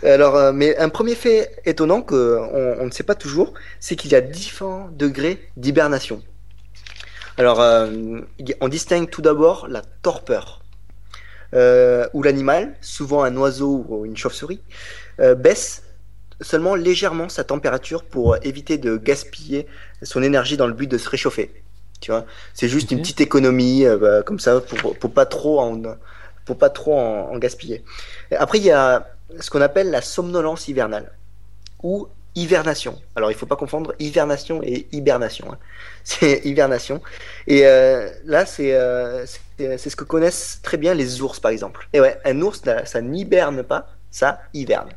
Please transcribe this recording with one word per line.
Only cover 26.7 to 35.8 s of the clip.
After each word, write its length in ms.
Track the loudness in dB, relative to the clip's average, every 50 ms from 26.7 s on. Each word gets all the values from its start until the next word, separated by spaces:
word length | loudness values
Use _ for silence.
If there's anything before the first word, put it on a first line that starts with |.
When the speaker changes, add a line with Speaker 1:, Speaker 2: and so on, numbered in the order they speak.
| 4 2 -2 0 2 2
Speaker 1:
en, 320 | 2 0 -2 -4 -4 -6 -6
en 60 | -2
gaspiller. 460 | -4 -4 -4 -4 -10 -10 -10 -10 -10 -14 -14 -14 -14 -12 -12 -14 -8 -4 -2 -2
Après, 200 | 0 2 0 2
il 60 | 6
y 60 | 6
a 380 | 6 6 6 4 4 2 0 -4 -16 -18 -16 -16 -16 -12
ce 100 | -12 -4
qu'on 120 | 0 2 2
appelle 280 | 4 4 2 0 2
la 120 | 0 -2 -4
somnolence 680 | -4 -6 -4 -4 -2 -2 -2 -2 -2 -4 -6 -8 -6
hivernale 420 | -2 -2 -2 -2 -4 -8 -8 -10 -18 -18 -18 -18 -18 -18 -18 -18 -18 -18 -18 -18 -18 -10 -6
ou 260 | -4 -4 -4 -6 -10 -16 -18 -18 -12 -8
hibernation. 640 | -8 0 2 2 2 2 0 -2 -2 -4 -10 -10 -12 -16 -10 -4
Alors, 160 | -2 0 0
il 40 | -2
faut 100 | -2 -4
pas 100 | -6 -4
confondre 380 | -4 -4 -6 -6 -6 -6 -6 -8 -8
hibernation 640 | -8 0 2 2 2 2 0 -4 -4 -6 -6 -6 -4
et 240 | -4 -4 -6 -6 -8 -10
hibernation, 600 | 0 2 2 2 2 0 -4 -6 -8 -14 -14 -14
hein. 60 | -16 -16 -18 -18 -18